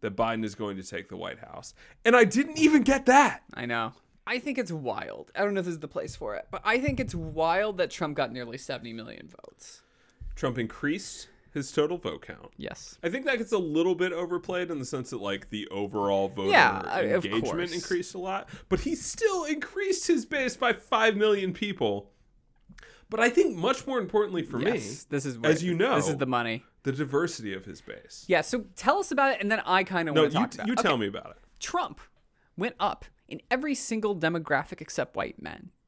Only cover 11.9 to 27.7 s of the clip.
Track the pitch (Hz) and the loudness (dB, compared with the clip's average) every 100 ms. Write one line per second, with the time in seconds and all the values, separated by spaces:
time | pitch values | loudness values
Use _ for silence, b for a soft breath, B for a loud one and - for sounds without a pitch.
11.9 | 175 101 78 - - - - - - - | 0 -4 -8 -12 -16 -18 -12 -12 -12 -16
12.9 | - 170 233 269 254 226 214 170 151 170 | -8 -4 -2 -2 -2 0 -2 0 2 2
13.9 | 170 180 170 175 175 175 180 175 156 123 | 2 0 -2 -4 -4 -4 -4 -4 -6 -6
14.9 | 139 127 120 101 98 - 107 98 98 101 | -6 -6 -6 -4 -4 -4 -8 -6 -4 -2
15.9 | 104 101 98 98 98 98 - 131 101 - | 0 2 4 2 0 4 6 6 4 -2
16.9 | 185 143 185 98 110 117 160 175 175 - | -2 0 0 0 -2 -2 -4 -4 -6 -4
17.9 | 180 180 190 185 196 - B B 185 - | -4 -4 -8 -6 -6 -8 B B -2 0
18.9 | 330 - - 440 381 302 311 - 381 392 | -4 -6 0 0 2 -2 -4 -4 -4 -2
19.9 | 381 - 320 220 294 254 - 247 226 - | -2 2 0 0 -2 -2 0 0 0 0
20.9 | 226 220 202 214 202 190 180 208 196 113 | 4 4 4 4 4 2 -2 -4 0 0
21.9 | 101 101 _ _ _ _ _ _ - B | 0 -6 _ _ _ _ _ _ -20 B
22.9 | B B 220 240 240 349 185 190 262 - | B B 2 4 6 4 4 0 0 0
23.9 | 262 185 208 208 180 - 120 160 226 107 | -2 0 2 2 -2 -4 -2 0 0 -4
24.9 | 131 - 143 135 120 151 156 180 165 226 | -10 -4 -4 -4 0 2 4 2 2 2
25.9 | 262 160 143 135 123 117 110 - _ 139 | 2 2 0 0 0 0 -4 -8 _ -6
26.9 | 135 143 143 170 - 110 95 95 | -4 0 0 0 -4 -8 -8 -10